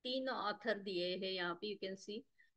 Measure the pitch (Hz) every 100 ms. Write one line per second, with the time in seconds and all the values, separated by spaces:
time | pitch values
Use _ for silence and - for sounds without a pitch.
0 | 254 262 262 214 202 208 240 202 202 180
1 | 180 185 190 190 175 170 214 202 190 190
2 | - 214 - _ -